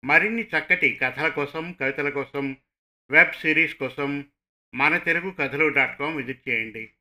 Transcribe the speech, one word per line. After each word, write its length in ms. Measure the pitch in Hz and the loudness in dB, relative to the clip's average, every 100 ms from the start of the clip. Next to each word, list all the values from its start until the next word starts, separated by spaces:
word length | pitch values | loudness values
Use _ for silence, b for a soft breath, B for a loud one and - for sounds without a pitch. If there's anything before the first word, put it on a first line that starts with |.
మరిన్ని 380 | 127 156 196 233 | 4 4 4 -2
చక్కటి 560 | 220 160 147 180 143 110 | -2 -2 0 2 2 0
కథల 260 | 127 127 156 | -2 0 -2
కోసం, 440 | 151 143 160 165 175 | -2 -4 -4 -8 -4
కవితల 280 | 135 143 143 | -4 -2 -4
కోసం, 480 | 143 131 143 139 135 _ _ _ _ _ | -4 -6 -4 -6 -8 _ _ _ _ _
వెబ్ 240 | 151 - | 4 4
సిరీస్ 400 | - 160 156 160 | 2 0 2 2
కోసం 500 | - 131 123 143 143 143 _ _ _ _ | 0 -8 -4 -4 -4 -8 _ _ _ _
మన 240 | 123 143 170 | 0 2 2
తెలుగు 320 | 175 170 180 | 0 0 -2
కథలు 380 | 185 139 143 156 | -4 -4 0 2
డాట్ 300 | 139 127 - | 2 0 -2
కామ్ 180 | 143 160 | -6 -4
విజిట్ 320 | 123 131 - | -8 -10 -4
చేయండి. 420 | 117 110 110 110 _ | -4 -4 -10 -16 _